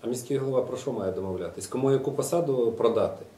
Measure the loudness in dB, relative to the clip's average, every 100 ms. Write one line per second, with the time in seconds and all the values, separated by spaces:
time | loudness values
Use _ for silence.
0 | -4 -6 -2 -2 2 0 0 -4 -4 -2
1 | -2 -2 -4 -4 -6 -8 -6 0 4 4
2 | 2 -2 0 0 2 2 2 4 2 4
3 | 0 -2 -14